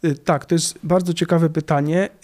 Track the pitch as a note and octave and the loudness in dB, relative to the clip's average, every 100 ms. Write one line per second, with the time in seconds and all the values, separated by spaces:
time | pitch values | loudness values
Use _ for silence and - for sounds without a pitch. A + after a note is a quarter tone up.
0 | E3 C3+ - D3+ - E3+ - - D#3 F3+ | 0 -2 0 -2 0 0 0 -6 0 0
1 | F3 E3+ E3 E3+ E3 D#3 D3+ C#3+ D3 E3+ | 0 -2 0 2 2 0 -2 0 2 0
2 | G3 - | -2 -4